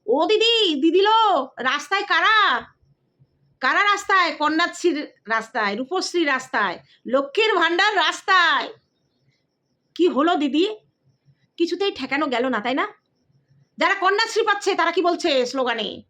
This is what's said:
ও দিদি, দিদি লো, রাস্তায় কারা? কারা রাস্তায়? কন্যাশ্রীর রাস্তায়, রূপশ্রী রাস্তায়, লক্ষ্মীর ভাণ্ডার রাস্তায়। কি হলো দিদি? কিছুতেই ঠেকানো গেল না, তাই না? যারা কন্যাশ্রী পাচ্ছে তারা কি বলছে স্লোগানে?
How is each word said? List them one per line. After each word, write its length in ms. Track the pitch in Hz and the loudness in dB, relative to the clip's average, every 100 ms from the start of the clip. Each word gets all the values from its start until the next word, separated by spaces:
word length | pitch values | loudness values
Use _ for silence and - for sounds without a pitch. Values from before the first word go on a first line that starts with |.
| - | -2
ও 200 | 277 339 | 0 2
দিদি, 500 | 427 453 453 381 285 | 2 2 2 0 2
দিদি 200 | 330 359 | 2 2
লো, 460 | 415 453 427 311 262 - | 4 2 2 0 -2 -6
রাস্তায় 440 | 254 277 - 392 | -4 -4 -4 -4
কারা? 580 | 403 330 392 440 370 240 - _ _ _ _ _ _ _ _ - | 0 0 2 2 2 0 -6 _ _ _ _ _ _ _ _ -6
কারা 240 | 262 339 | 0 2
রাস্তায়? 520 | 415 392 - 381 330 302 | 2 0 0 2 2 0
কন্যাশ্রীর 720 | 302 320 339 - 349 294 - _ 202 | -2 0 -2 -2 -2 -2 -6 _ -4
রাস্তায়, 480 | 226 220 233 202 214 | -4 -4 -4 -2 -2
রূপশ্রী 480 | 262 370 - 349 | -4 -4 -2 -2
রাস্তায়, 560 | 294 254 - 233 190 165 _ _ - | 0 -2 -2 -2 -2 -4 _ _ -2
লক্ষ্মীর 480 | 262 277 415 440 359 | -2 0 0 2 2
ভাণ্ডার 400 | 330 349 415 392 | 0 2 2 2
রাস্তায়। 760 | 320 330 - 370 330 277 - - _ _ _ _ _ _ _ _ _ _ _ - | 0 -2 2 4 4 0 -4 -12 _ _ _ _ _ _ _ _ _ _ _ 0
কি 120 | 349 | 2
হলো 280 | 240 330 349 | 2 0 0
দিদি? 400 | 285 294 415 427 _ _ _ _ _ _ _ - | 0 0 -2 -4 _ _ _ _ _ _ _ -4
কিছুতেই 340 | 339 349 392 | -4 -2 -4
ঠেকানো 360 | - 254 285 294 | -4 -6 -4 -2
গেল 180 | 240 262 | -2 -2
না, 140 | 220 | -2
তাই 140 | 240 | -2
না? 140 | 285 415 - _ _ _ _ _ _ _ - | -4 -4 -8 _ _ _ _ _ _ _ -2
যারা 180 | 339 392 | -2 0
কন্যাশ্রী 480 | 370 415 453 440 | 0 0 0 0
পাচ্ছে 320 | 440 403 403 359 | 0 0 0 0
তারা 160 | 339 | 0
কি 100 | 370 | 0
বলছে 440 | 349 339 349 262 240 | 0 0 0 0 0
স্লোগানে? 560 | 269 247 226 202 - | -2 -2 -4 -6 -10